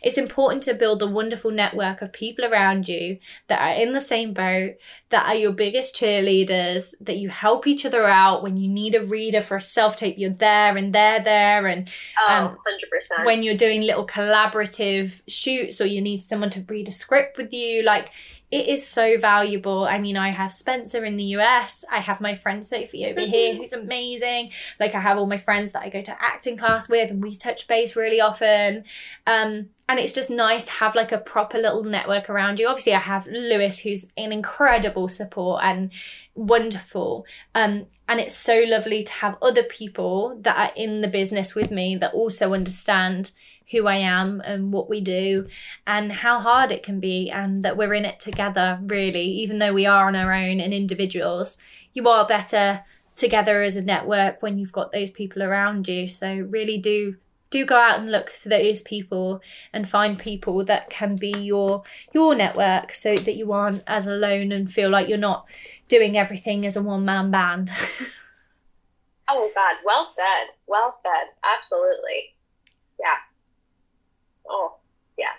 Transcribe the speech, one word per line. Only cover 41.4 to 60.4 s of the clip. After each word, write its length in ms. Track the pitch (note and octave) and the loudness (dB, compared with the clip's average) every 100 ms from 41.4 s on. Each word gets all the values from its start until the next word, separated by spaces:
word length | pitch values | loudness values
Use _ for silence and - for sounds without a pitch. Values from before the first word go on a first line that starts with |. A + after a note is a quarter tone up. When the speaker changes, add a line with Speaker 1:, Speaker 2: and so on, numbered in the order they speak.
| F#3+ - | -4 -2
Speaker 1:
with 160 | G#3+ | -2
me 240 | G3+ F#3 F#3 | -2 -2 -2
that 180 | F3+ | -2
also 400 | - A3+ - G3 | 0 -2 0 0
understand 800 | F#3+ F#3 F#3 - G3 F#3 F#3 G3 _ _ _ _ | 0 -2 -4 0 0 0 -4 -8 _ _ _ _
who 160 | A#3 G#3 | 0 2
I 80 | G3 | 2
am 440 | F#3 F#3 F#3+ G3+ | 2 0 0 -4
and 300 | - G3+ G3 | -6 -6 -2
what 160 | G3 - | -4 -4
we 140 | G#3+ | -4
do 460 | F#3+ F#3 F#3+ G3 F#3+ - - - - | -2 -2 0 -2 -4 -14 -18 -14 -2
and 240 | G#3 G#3 | -2 -2
how 280 | G3+ A#3+ A#3+ | -2 0 2
hard 300 | A3 B3 C4 | 4 4 4
it 120 | - | -2
can 160 | - G3 | -6 -6
be, 320 | F#3 F#3 F#3 | -2 -2 -4
and 320 | G3 G3 G3 F#3+ | -4 -4 -2 -2
that 100 | G3+ | 0
we're 180 | G#3 G#3 | 0 0
in 100 | G#3 | -2
it 140 | - | -8
together, 580 | - - G3+ F#3+ F#3 F3+ | -10 -4 -2 0 0 0
really, 400 | G3 G3+ F#3+ F3 F3 | -4 -2 -2 -2 -4
even 320 | G3 G#3+ G#3+ | -4 -4 0
though 160 | G#3 | 2
we 140 | G3 G3+ | 4 6
are 180 | G3+ G3 | 6 6
on 80 | F#3+ | 2
our 160 | F#3 | 0
own 280 | F#3+ F#3 F#3+ | 0 0 -2
and 120 | F3 | -2
individuals. 840 | G3+ G3 F3+ F#3+ F#3 E3+ F3 F3+ - - - _ | -2 -2 -2 -4 -2 -2 -2 -6 -8 -18 -20 _
You 140 | B3+ A#3 | 0 4
are 200 | A3+ G#3 | 6 4
better 560 | G#3 G3 G#3+ G3+ G3 - _ _ - | 2 2 2 2 0 -8 _ _ -2
together 480 | A#3 A3 G#3 G#3 | 2 2 4 2
as 120 | G3+ G3 | 2 -2
a 60 | |
network 640 | F#3 F3+ - G3+ G3 - | 0 -2 0 2 2 0
when 160 | G#3+ G3+ | -6 -4
you've 120 | F#3+ | -4
got 180 | - - | -6 -4
those 180 | G3+ G3 | -4 -6
people 320 | - G3 F#3+ | -8 -10 -4
around 460 | F#3+ G3 G3+ G#3 F#3 | -2 0 0 -2 -4
you. 200 | F3+ F3+ | -4 -6
So 240 | F3+ F#3+ F#3+ | -6 -6 -6
really 420 | F#3+ A3 G#3+ G#3+ | -4 -4 -2 -2
do, 380 | G#3 G#3 G3+ F#3+ _ _ _ | 0 0 -2 -8 _ _ _
do 160 | C#4 C4+ | -4 4
go 100 | B3 | 6
out 200 | A#3 G#3 | 6 4
and 120 | A3 | 0
look 180 | G#3+ - | -2 -2
for 200 | - G#3 | -14 0
those 340 | G#3 G#3+ G3+ | 2 2 0
people 580 | - G#3 F#3+ F#3 F#3 F#3+ - - - | -6 -10 -6 -4 -4 -6 -10 -20 -12
and 180 | G#3+ G3 | -8 -2
find 300 | G#3 G#3 G3 | 0 0 -2
people 440 | - G3+ | -8 -8